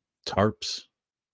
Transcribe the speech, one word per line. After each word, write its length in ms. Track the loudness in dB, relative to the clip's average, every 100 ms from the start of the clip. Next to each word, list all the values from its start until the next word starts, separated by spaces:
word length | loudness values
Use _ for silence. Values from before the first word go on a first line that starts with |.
| _ _ -4
tarps 560 | 2 2 2 -8 -10 -14 _ _ _ _